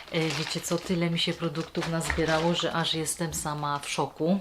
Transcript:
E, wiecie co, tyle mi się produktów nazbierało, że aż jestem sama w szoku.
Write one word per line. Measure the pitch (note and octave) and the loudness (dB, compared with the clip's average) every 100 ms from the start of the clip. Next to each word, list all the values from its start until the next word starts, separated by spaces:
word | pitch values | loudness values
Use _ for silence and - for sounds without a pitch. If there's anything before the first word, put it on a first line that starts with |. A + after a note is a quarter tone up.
| - | -4
E, | E3+ | 0
wiecie | D#3+ D3 D#3 E3+ | 0 0 -2 -4
co, | - E3+ | -2 -2
tyle | - F3 E3+ | 0 0 2
mi | E3+ | 2
się | - | 0
produktów | E3 E3 D3+ E3+ - D#3+ | 0 -2 -2 -4 -2 0
nazbierało, | E3 E3 - D#3+ D#3+ E3+ | 0 0 2 4 4 4
że | E3+ E3 | 2 2
aż | E3 D#3+ | 0 0
jestem | D#3+ D3+ - E3+ | 0 -2 -2 -4
sama | - D#3 D3 D3 C#3+ | -2 -4 -2 -2 -2
w | - | -2
szoku. | - C#3 - D#3 G3 | -2 -2 0 2 2